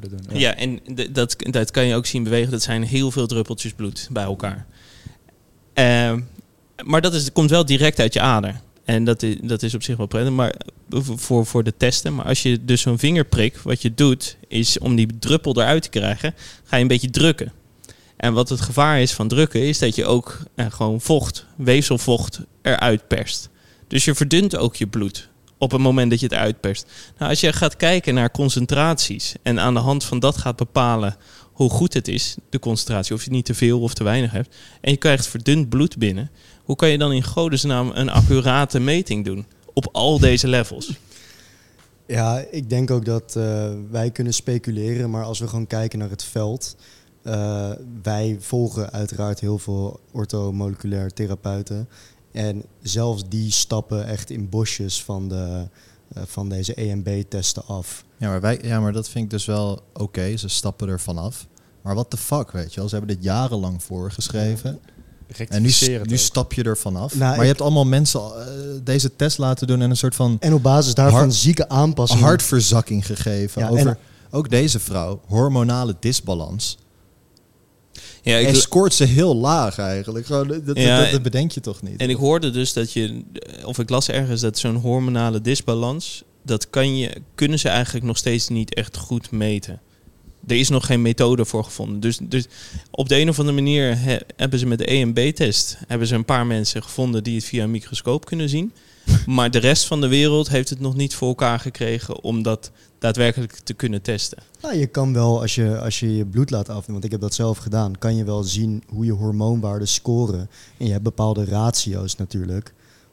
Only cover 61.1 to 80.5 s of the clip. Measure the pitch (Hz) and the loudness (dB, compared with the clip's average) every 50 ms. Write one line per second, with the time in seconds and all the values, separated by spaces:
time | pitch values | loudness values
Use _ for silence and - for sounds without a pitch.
61.1 | 87 82 87 110 123 - - - _ _ _ _ _ _ - 98 98 107 120 - | -6 -6 -6 -8 -10 -12 -16 -20 _ _ _ _ _ _ -8 -4 -4 -4 -4 -4
62.1 | - 107 - - 147 147 113 - - 90 82 82 - 98 98 104 104 104 104 104 | -6 -8 -4 -2 -2 -2 -2 -4 -6 -8 -8 -8 -8 -6 -6 -4 -4 -4 -4 -4
63.1 | 101 90 92 95 95 117 131 123 117 104 92 92 92 87 - - 95 90 90 101 | -4 -4 -2 -2 0 0 0 -2 -2 -4 -4 -4 -6 -6 -8 -8 -8 -8 -8 -8
64.1 | - - - - - 107 107 110 110 110 - 135 147 - - - _ - - - | -8 -8 -8 -6 -2 -2 -2 -2 -2 -4 -6 -8 -10 -10 -14 -20 _ -20 -20 -20
65.1 | - - - - - - - - 101 104 110 127 127 - 135 127 123 113 104 110 | -20 -20 -20 -18 -14 -12 -8 -4 0 2 4 4 4 4 4 2 0 -2 -2 -2
66.1 | 117 123 - - - 131 120 - - 127 117 113 110 - - 104 92 90 107 143 | 0 0 0 0 0 -2 -2 -2 -2 -2 -2 -2 -2 -2 -4 -4 -4 -4 -6 -4
67.1 | - 135 131 131 131 117 117 131 143 - 143 147 156 147 135 131 131 139 151 - | -2 0 2 2 4 4 4 4 4 2 2 2 4 4 4 6 4 4 4 2
68.1 | - 123 104 107 110 117 120 127 135 139 139 143 139 135 127 127 131 139 131 131 | 2 -2 -4 -8 -12 -14 -14 -12 -12 -12 -10 -10 -10 -6 -2 0 2 2 2 0
69.1 | - - 147 156 147 - 139 131 127 - 131 123 127 123 123 123 127 - - 127 | 0 0 0 0 0 0 2 0 0 0 2 2 2 4 4 4 2 2 2 0
70.1 | - - 131 120 117 107 - 151 160 147 120 131 135 151 147 131 113 139 135 139 | 2 2 2 2 2 2 4 4 4 6 6 6 6 6 6 4 4 6 6 8
71.1 | 107 123 147 135 117 98 - 156 170 - 151 - 139 135 151 160 151 131 120 117 | 8 8 8 6 4 4 4 4 4 4 0 2 4 4 4 4 4 2 2 4
72.1 | 123 110 120 120 180 - - - 139 123 107 92 113 113 - - 107 101 98 - | 6 8 8 8 6 6 4 2 2 4 4 4 4 2 2 0 -2 -2 -2 -2
73.1 | 107 - - 110 104 101 101 101 - 110 113 113 120 131 143 123 117 - - - | -6 -4 -2 -2 0 0 -2 -2 -2 -2 0 2 4 4 4 4 2 0 -6 -16
74.1 | - _ - - - 139 151 110 120 123 147 156 120 110 - - 95 90 82 87 | -20 _ -16 -6 -4 -4 0 2 2 2 4 2 2 -2 -2 -2 -4 -4 -2 -4
75.1 | 98 98 - 90 101 110 131 143 135 123 117 120 120 127 127 117 92 85 - 117 | -6 -10 -6 0 2 2 4 4 4 2 2 2 0 0 -2 -2 -4 -2 -2 -2
76.1 | 131 - - - 92 85 78 80 90 110 - - - - _ _ _ _ _ _ | -2 -2 -2 -4 -4 -4 -4 -6 -6 -6 -6 -6 -8 -10 _ _ _ _ _ _
77.1 | _ _ _ _ _ _ _ _ _ _ _ _ _ _ _ _ - - - - | _ _ _ _ _ _ _ _ _ _ _ _ _ _ _ _ -20 -20 -20 -20
78.1 | - - - 120 117 117 120 139 135 135 - - - 180 196 185 - - 143 127 | -20 -6 0 2 4 4 6 6 6 6 4 4 4 4 4 4 4 4 4 6
79.1 | 127 139 180 180 135 113 120 143 165 160 127 101 90 - 101 95 95 98 98 110 | 6 6 4 4 4 2 2 2 2 2 2 0 -2 -2 -4 -2 -2 -4 -4 -6
80.1 | 110 117 120 135 147 139 139 139 | -8 -8 -4 -2 -2 -2 -2 -2